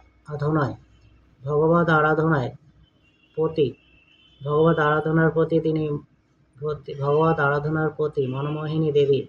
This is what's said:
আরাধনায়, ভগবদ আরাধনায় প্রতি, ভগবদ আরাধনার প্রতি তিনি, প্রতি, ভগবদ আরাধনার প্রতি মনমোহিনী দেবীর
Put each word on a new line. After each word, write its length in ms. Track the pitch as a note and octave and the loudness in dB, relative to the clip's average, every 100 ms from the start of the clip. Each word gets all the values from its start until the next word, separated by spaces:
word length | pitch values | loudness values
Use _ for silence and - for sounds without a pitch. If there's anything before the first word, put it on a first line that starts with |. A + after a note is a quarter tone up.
| _ _ | _ _
আরাধনায়, 500 | - D3 D3 D#3 B2+ A2 - _ _ _ _ _ | -14 -6 -2 0 -2 -6 -16 _ _ _ _ _
ভগবদ 460 | C3+ D3 D#3+ E3+ E3 | -4 0 2 2 4
আরাধনায় 640 | D#3 D3+ D#3 D#3+ D3 B2 - _ _ _ _ _ _ _ | 2 2 2 2 0 -2 -10 _ _ _ _ _ _ _
প্রতি, 380 | - D#3+ D#3+ C3 - _ _ _ _ _ _ | -4 -4 0 -2 -4 _ _ _ _ _ _
ভগবদ 360 | C3+ D3 E3 D#3+ | -2 2 2 4
আরাধনার 520 | D3+ D3+ D#3 D#3+ D#3+ | 2 0 0 2 2
প্রতি 280 | D#3+ D#3+ E3 | 2 0 0
তিনি, 380 | D#3+ D#3 D3+ D3 - _ _ _ _ B2 | 0 -2 -4 -6 -10 _ _ _ _ -10
প্রতি, 340 | D3+ D3 - | -8 -8 -12
ভগবদ 460 | C#3+ C#3+ D3+ D#3+ D#3 | -6 0 2 2 2
আরাধনার 500 | C#3+ D3 D3 D#3 D#3 | 0 0 -2 -2 -2
প্রতি 380 | D3+ D3+ D3 B2+ | -2 -4 -2 -4
মনমোহিনী 640 | C3 D3 D3+ D#3 D#3 D#3 | -4 -6 -6 -4 -2 2
দেবীর 360 | C#3+ C#3 C3+ | 2 4 2